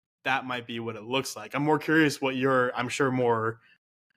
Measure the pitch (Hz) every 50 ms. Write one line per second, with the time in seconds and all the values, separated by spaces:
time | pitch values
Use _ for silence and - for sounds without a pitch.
0 | _ _ _ _ - 135 131 135 123 127 127 123 117 117 117 117 117 113 110 107
1 | 104 117 131 135 131 - - 110 107 107 - 135 143 151 156 151 - - 156 160
2 | 156 143 131 - 139 131 131 127 131 135 131 127 123 123 - 113 123 120 - -
3 | 143 131 127 127 123 117 117 110 110 113 113 - _ _ _ _ _ _ _ _
4 | _ _ _